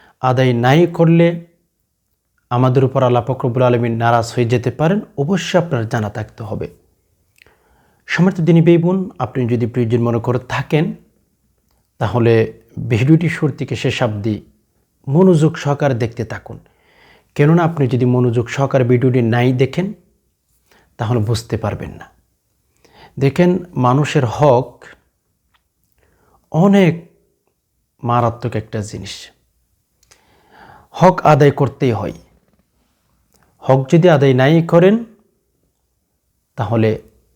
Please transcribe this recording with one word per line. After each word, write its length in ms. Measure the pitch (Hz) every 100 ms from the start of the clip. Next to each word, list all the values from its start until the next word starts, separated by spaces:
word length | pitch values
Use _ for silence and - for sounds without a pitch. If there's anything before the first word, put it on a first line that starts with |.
| _ _
আদায় 320 | 127 127 131
নাই 340 | 120 123 147 170
করলে 600 | 170 165 165 170 170 - _ _ _ _ _ _ _ _ _ _
আমাদের 340 | 123 127 127
উপর 180 | 131 135
আল্লাহ 220 | 127 120
পাক 200 | 117 127
রব্বুল 180 | 131 117
আলামিন 340 | 127 123 117 113
নারাজ 360 | 117 117 113 -
হয়ে 80 |
যেতে 260 | 113 123 120
পারেন, 300 | - 160 208 - -
অবশ্যই 400 | 139 190 - 180
আপনার 300 | 170 127 110
জানা 220 | 123 107
থাকতে 320 | 113 107 -
হবে। 240 | 107 110 - - _ _ _ _ _ _ _ _ _ _ _ _ -
সম্মানিত 340 | - 185 180
দিনী 220 | 165 165
ভাই 160 | 165 170
বোন, 320 | 170 190 180 -
আপনি 300 | 127 131 120
যদি 180 | 120 117
প্রয়োজন 360 | 120 117 120
মনে 160 | 117 117
করে 200 | 113 123
থাকেন, 560 | - 127 - 151 190 - _ _ _ _ _ _ _ _ _ _
তাহলে 540 | 110 117 117 113 113 - _ - 117
ভিডিওটি 400 | 110 131 160 165
শুরু 240 | - 151
থেকে 240 | - 127 113
শেষ 260 | 135 -
অবধি 400 | 123 104 107 104 - _ _ _ _ _ -
মনোযোগ 480 | 147 190 170 156 160
সহকারে 380 | 143 143 143
দেখতে 300 | 117 117 -
থাকুন। 340 | 110 101 - 107 - _ _ _ _ _ _
কেননা 280 | - 147 170
আপনি 240 | 165 165 131
যদি 180 | 123
মনোযোগ 440 | 123 123 123 117 113
সহকারে 360 | - 135 135
ভিডিওটি 380 | 120 123 127 127
নাই 300 | 117 120 123
দেখেন, 400 | 131 131 170 190 214 _ _ _ _ _ _ _ _ _ -
তাহলে 240 | 113 120
বুঝতে 360 | 104 110 - 110
পারবেন 340 | 104 98 73
না। 200 | - - _ _ _ _ _ _ _ _ _ - -
দেখেন, 460 | 135 135 180 185 -
মানুষের 520 | - 123 131 143 151 123
হক 580 | - 147 123 - - - - _ _ _ _ _ _ _ _ _ _ _ _ _ _ _
অনেক 580 | 151 196 202 180 160 - _ _ _ _ _ _ _ _ _
মারাত্মক 540 | 117 120 117 113 123 110
একটা 240 | 107 110
জিনিস, 500 | 101 101 95 - - _ _ _ _ _ _ _ _ _ _ _ _ _ - - _
হক 300 | - 175 175
আদায় 300 | 156 151 143
করতেই 420 | 139 139 - 135
হয়। 200 | 104 98 - _ _ _ _ _ _ _ _ _ _ _ _ _ _
হক 320 | - 135 131
যদি 180 | 170 175
আদায় 260 | 147 139
নাই 280 | 127 131 165
করেন, 420 | 165 170 180 226 233 _ _ _ _ _ _ _ _ _ _ _ _ _ _ -
তাহলে 460 | 107 117 110 107 - _ _